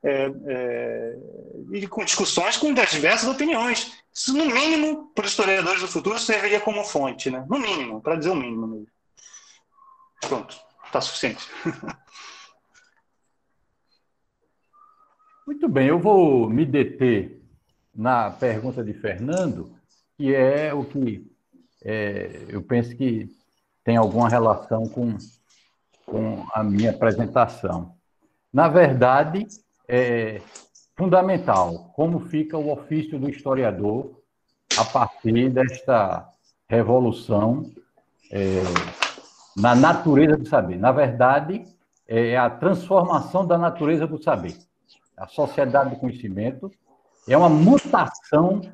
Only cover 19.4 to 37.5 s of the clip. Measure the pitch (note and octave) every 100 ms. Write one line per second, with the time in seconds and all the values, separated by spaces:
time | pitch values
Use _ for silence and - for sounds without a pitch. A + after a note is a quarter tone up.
19.4 | E3+ F2 - _ _ _ _ _ C#3 C3+
20.4 | C3 C#3+ D#3 C#3+ A#2 C#3+ B2 G2+ - _
21.4 | _ _ _ _ - A2 G#2 G2+ F#2 -
22.4 | - G2+ - A#2+ A#2+ - C3 A2+ G2+ _
23.4 | _ _ _ _ - A#2 G#2+ A2+ A#2 A#2+
24.4 | A2+ G2+ - A2 A2+ - A#2+ G2+ - _
25.4 | _ _ _ _ _ _ - A2 A2 G2
26.4 | G2 A2 G#2+ G2+ A2 - A2 G2 G#2+ B2+
27.4 | A#2 - - F3 - _ _ _ _ _
28.4 | _ C3 E3 E3 D#3 B2+ B2+ C3+ D#3 F#3
29.4 | A3 - _ _ - B2 B2 A#2 A2 G#2+
30.4 | - - _ _ _ - F#3 F#3 F#3 F3+
31.4 | F3 G2 F2 F2 - - E3 E3 - D#3
32.4 | D#3 D#3+ D3 C#3+ - D#3 D3+ C#3+ C#3 C#3
33.4 | C#3 C3 A#2 F#2 G2+ A2+ C3+ - _ _
34.4 | _ _ _ - A#2 C3+ A#2 - A2+ A#2
35.4 | C3 B2+ B2+ - - A#2+ F#2+ E2 - _
36.4 | _ _ _ A2+ G#2+ B2+ A#2+ A#2 - G#2
37.4 | A2